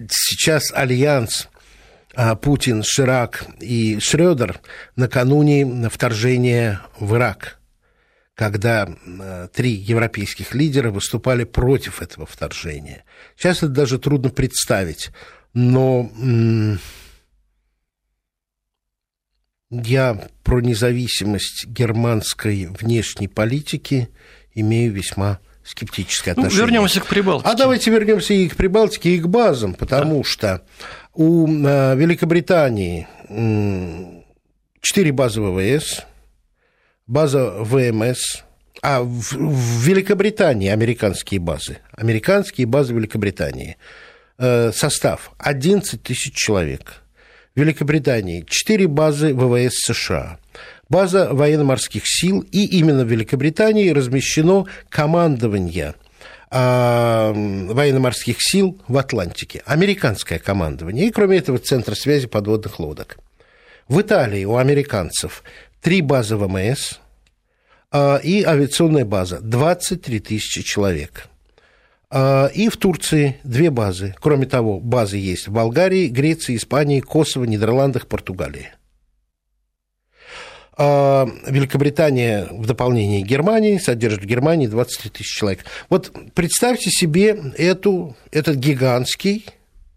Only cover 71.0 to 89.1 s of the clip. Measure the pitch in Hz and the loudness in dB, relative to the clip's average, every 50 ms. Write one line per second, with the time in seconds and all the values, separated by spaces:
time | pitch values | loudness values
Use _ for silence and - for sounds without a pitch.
71 | 76 - - - - - _ _ _ _ _ _ _ _ _ _ _ _ _ _ | -6 -10 -14 -18 -20 -20 _ _ _ _ _ _ _ _ _ _ _ _ _ _
72 | _ _ - 135 135 135 135 135 135 139 - 156 214 233 - - - 196 165 139 | _ _ -2 0 2 4 4 4 2 2 2 0 0 0 0 0 0 0 0 0
73 | - - 160 151 147 139 131 - - 135 117 131 170 165 135 120 110 98 90 92 | -2 0 2 2 2 0 -2 -4 -10 -4 0 2 2 2 2 2 0 0 -2 -4
74 | 98 98 95 - - 151 151 135 131 131 - 127 117 110 101 87 - 117 123 123 | -8 -10 -10 -2 0 2 2 2 2 0 0 0 0 0 -2 -4 -2 0 0 0
75 | 110 98 101 101 95 95 90 - - 98 101 117 113 117 120 156 185 190 190 190 | 0 0 -2 -4 -4 -4 -4 -6 -6 -4 0 0 0 2 2 2 2 4 2 2
76 | 180 131 117 131 139 160 160 160 - - 123 110 - - 123 143 151 143 143 135 | 0 0 0 0 0 0 0 -2 -4 -4 -4 -4 -4 -2 0 0 2 2 2 0
77 | - - - 156 151 - - 135 123 117 107 104 110 110 120 135 139 139 123 127 | 0 0 0 0 0 0 -2 -2 -2 -2 0 0 2 2 2 2 2 2 0 -4
78 | - - - 98 - - 92 92 76 71 71 69 67 - - _ _ _ _ _ | -6 -6 -8 -8 -8 -10 -8 -8 -8 -8 -8 -12 -16 -18 -20 _ _ _ _ _
79 | _ _ _ _ _ _ _ _ _ _ _ _ _ _ _ _ _ _ _ _ | _ _ _ _ _ _ _ _ _ _ _ _ _ _ _ _ _ _ _ _
80 | _ _ _ _ - - - - - - - - - _ _ - 147 143 143 139 | _ _ _ _ -20 -20 -20 -20 -20 -20 -20 -20 -20 _ _ 0 2 4 4 4
81 | 139 139 139 135 135 117 - - - - 135 139 139 135 - 135 143 147 143 - | 4 4 4 4 2 0 -4 -8 -6 -2 0 0 0 0 0 0 0 0 2 2
82 | 160 151 135 127 120 117 107 101 87 85 87 107 110 107 120 - 123 127 123 117 | 2 2 2 2 2 0 0 -2 -4 -6 -8 -6 -4 -4 -2 0 2 2 2 2
83 | 104 101 104 101 95 98 131 135 156 208 226 220 214 208 202 180 - - 123 110 | 2 2 0 -2 0 0 0 2 2 2 2 4 4 2 2 2 0 -2 -2 0
84 | 120 110 107 98 98 98 120 123 135 156 170 165 135 110 107 117 123 - - - | 0 -2 -2 -2 -2 -2 0 2 2 2 2 2 2 0 0 -2 -2 -2 -6 -10
85 | - 107 - - 104 - - - 107 101 95 - - - - - - _ 170 - | -12 -14 -12 -12 -12 -10 -6 -4 -2 -4 -4 -6 -10 -16 -18 -18 -2 _ 0 0
86 | - - - - - - _ 170 175 165 - - 240 247 247 226 - 185 - - | 0 -4 -14 -20 -20 -6 _ -2 -2 0 0 0 0 0 0 0 -2 -2 0 0
87 | 180 160 147 180 202 214 208 208 151 131 - - 160 180 190 185 - 202 190 175 | 0 2 2 4 4 4 2 0 -6 -10 -4 0 0 0 0 2 2 0 0 0
88 | 175 147 120 - _ - - 156 151 165 147 131 120 156 143 123 131 131 123 127 | -4 -8 -14 -18 _ -4 -4 -2 0 0 0 2 2 0 2 2 2 2 2 2
89 | 127 - | 0 -2